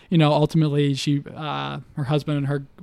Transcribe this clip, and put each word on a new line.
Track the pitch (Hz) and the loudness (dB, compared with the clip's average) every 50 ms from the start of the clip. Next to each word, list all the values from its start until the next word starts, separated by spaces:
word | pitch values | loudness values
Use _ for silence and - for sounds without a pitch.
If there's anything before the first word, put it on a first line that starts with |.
| - - | -6 0
you | 185 165 | 4 4
know, | 156 147 151 | 6 6 6
ultimately | 151 151 147 - 160 156 151 139 147 147 143 139 | 4 2 2 2 2 2 2 2 2 2 0 0
she, | 131 - 151 143 143 143 - - | -2 0 -2 -2 -2 -2 -6 -12
uh, | - 156 147 139 143 139 139 139 143 - - - | -10 -8 -8 -6 -6 -6 -8 -8 -10 -12 -12 -8
her | - 143 | -8 -4
husband | 120 151 147 143 - 147 | 0 0 -2 0 0 -2
and | 143 139 | -2 -2
her | 135 143 143 139 - _ - | -2 -4 -4 -6 -10 _ -14